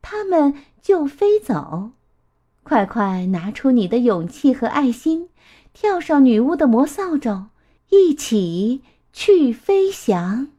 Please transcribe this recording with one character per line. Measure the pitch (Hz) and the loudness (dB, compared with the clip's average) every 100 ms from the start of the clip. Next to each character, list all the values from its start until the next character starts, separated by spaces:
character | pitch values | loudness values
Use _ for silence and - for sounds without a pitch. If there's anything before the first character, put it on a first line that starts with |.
它 | - 427 | -12 -10
们 | 392 349 285 285 - _ | -2 2 2 -2 -12 _
就 | - 381 | 0 0
飞 | 285 - 403 415 | 0 -2 2 2
走。 | 415 185 - 160 208 - _ _ _ _ _ _ | 0 -6 -6 -10 -10 -16 _ _ _ _ _ _
快 | - 233 | -2 -2
快 | 196 233 202 185 185 | 0 -2 -4 -2 -4
拿 | 185 175 | -4 -6
出 | - 269 | -4 0
你 | 247 185 | 2 2
的 | 226 | 0
勇 | 240 190 165 | 0 -2 -4
气 | - 277 | -2 0
和 | 254 233 | 0 -2
爱 | - 277 | -2 -2
心， | 233 - 320 349 _ _ _ _ | -2 -4 -4 -6 _ _ _ _
跳 | _ 427 370 | _ -4 -4
上 | - 294 | 0 4
女 | 262 214 | 4 4
巫 | 254 320 | 0 2
的 | 294 | 2
魔 | 226 | 2
扫 | 294 - 381 302 | 0 -2 -6 -4
帚， | 240 196 202 _ _ _ _ | -4 -8 -10 _ _ _ _
一 | 392 370 | 4 4
起 | 294 - 214 180 170 208 262 _ _ _ | 0 -2 -2 -2 -2 -4 -4 _ _ _
去 | - - 381 269 | -8 2 4 4
飞 | 226 - 392 381 | -2 -2 0 0
翔。 | 392 - 185 175 214 285 | -2 -2 -2 -2 -6 -6